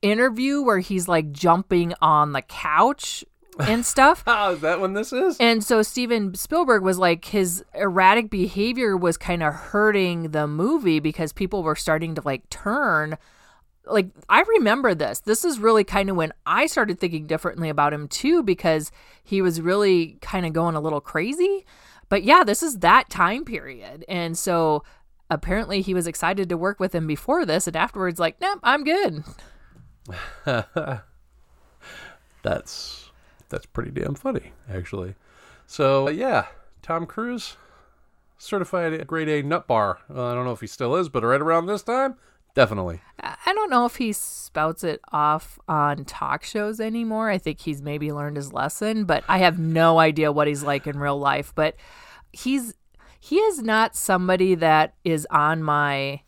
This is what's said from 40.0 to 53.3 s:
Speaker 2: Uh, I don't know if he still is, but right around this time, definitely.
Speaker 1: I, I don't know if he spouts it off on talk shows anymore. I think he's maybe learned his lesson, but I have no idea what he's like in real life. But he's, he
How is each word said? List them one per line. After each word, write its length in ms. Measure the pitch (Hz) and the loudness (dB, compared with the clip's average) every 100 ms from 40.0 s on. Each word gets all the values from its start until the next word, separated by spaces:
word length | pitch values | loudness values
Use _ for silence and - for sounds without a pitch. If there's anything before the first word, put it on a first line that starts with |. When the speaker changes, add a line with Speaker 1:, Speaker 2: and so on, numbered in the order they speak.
| _ | _
Speaker 2:
Uh, 180 | 135 123 | -8 -4
I 20 | |
don't 120 | 120 123 | -4 -4
know 60 | |
if 100 | 117 | -6
he 60 | 107 | -12
still 280 | - 120 160 | -6 -2 0
is, 120 | 170 | 0
but 140 | 131 | -2
right 160 | 113 135 | 2 2
around 280 | 151 165 170 | 2 0 0
this 160 | 208 | -6
time, 320 | - 247 269 262 _ _ _ - | -2 -2 -2 -4 _ _ _ 2
definitely. 460 | 123 104 90 85 _ - | 2 2 -6 -8 _ -14
Speaker 1:
I, 140 | - - - | -14 -6 -2
I 80 | |
don't 160 | 403 427 | -2 0
know 160 | 254 240 | 0 0
if 120 | - | -2
he 140 | 233 | -6
spouts 720 | 208 - - - - 156 165 | -4 -8 -12 -10 -4 -4 -2
it 180 | 175 151 - | -6 -6 -6
off 480 | 151 151 156 - - - | 0 2 0 -4 -20 -4
on 360 | 156 147 143 139 | 0 0 -2 -8
talk 380 | - - 156 | -8 -4 -4
shows 360 | - 220 208 220 | -4 -6 -4 -4
anymore. 500 | 220 233 226 220 220 | -6 -4 -4 -4 -2
I 80 | 185 | -2
think 220 | 160 156 | -4 -8
he's 220 | - 143 | -8 -8
maybe 300 | 143 147 151 | -6 -6 -6
learned 260 | 147 147 147 | -6 -6 -8
his 140 | 139 | -8
lesson, 520 | 135 139 - 214 220 190 | -6 -6 -4 -4 -4 0
but 180 | 156 - | -2 2
I 100 | 190 | 4
have 220 | 180 170 | 4 2
no 400 | 160 160 165 165 | -2 4 6 6
idea 320 | 160 151 151 | 4 4 0
what 160 | 147 147 | 2 0
he's 160 | 143 | 0
like 240 | 147 143 147 | -2 -4 -4
in 100 | 143 | -6
real 220 | 143 143 | -4 0
life. 340 | 139 139 143 | 0 -2 -4
But 220 | - 156 - - - - - - | -2 -2 -2 -20 -20 -20 -20 -20
he's, 400 | - 254 269 233 - _ - - _ | -10 -4 -4 -4 -16 _ -20 -20 _
he 160 | - | -2